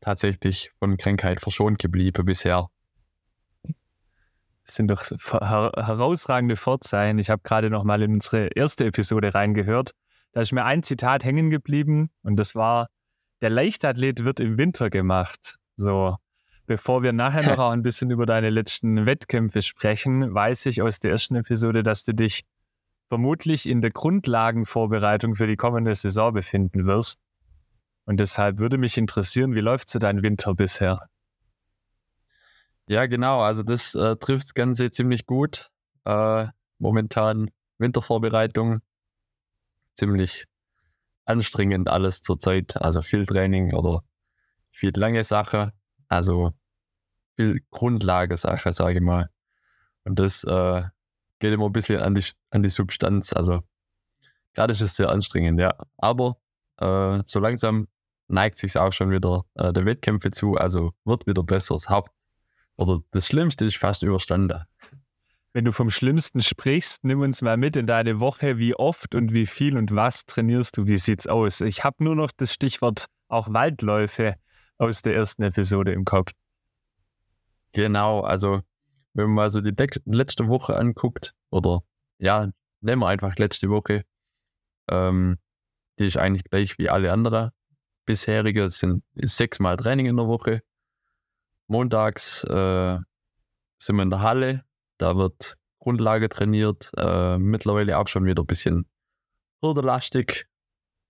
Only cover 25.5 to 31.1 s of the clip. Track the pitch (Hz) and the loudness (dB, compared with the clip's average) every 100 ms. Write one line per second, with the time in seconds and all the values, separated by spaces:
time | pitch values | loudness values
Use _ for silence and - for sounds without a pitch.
25.5 | 107 120 120 113 101 101 104 117 104 - | 2 0 0 0 0 -2 0 0 0 -2
26.5 | 98 92 95 92 104 - - _ _ _ | 0 0 0 2 2 0 -6 _ _ _
27.5 | _ _ _ _ _ - 101 101 - 104 | _ _ _ _ _ -4 0 0 0 0
28.5 | 101 117 135 123 120 110 107 92 123 131 | 0 0 0 0 0 -2 -2 -2 0 0
29.5 | 110 110 131 - 113 104 98 107 101 104 | 0 0 0 -2 -2 0 2 0 0 -2
30.5 | 90 95 - 95 92 - | 0 0 0 0 -2 -8